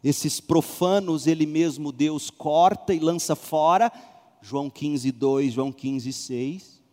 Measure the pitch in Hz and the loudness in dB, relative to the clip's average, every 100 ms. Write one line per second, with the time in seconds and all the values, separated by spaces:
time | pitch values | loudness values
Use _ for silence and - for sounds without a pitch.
0 | 139 143 151 - - 165 156 - 180 196 | 0 0 -2 -6 2 2 2 -2 2 2
1 | 185 156 139 160 151 156 165 135 147 127 | 0 0 0 2 0 2 0 -2 -10 0
2 | 151 151 - _ 156 151 180 208 - 170 | 0 0 -8 _ 0 4 4 2 -2 0
3 | 156 170 - 151 - 156 156 185 233 - | 0 0 -2 -4 -2 2 4 4 2 0
4 | - - _ _ - 139 143 - 147 143 | -20 -20 _ _ -8 -6 -6 -6 -4 -2
5 | 131 120 135 135 139 117 135 127 139 135 | -2 0 0 2 0 -2 -4 -6 -6 -6
6 | 120 131 - 123 131 185 - _ _ | -6 -10 -8 -6 -6 -8 -16 _ _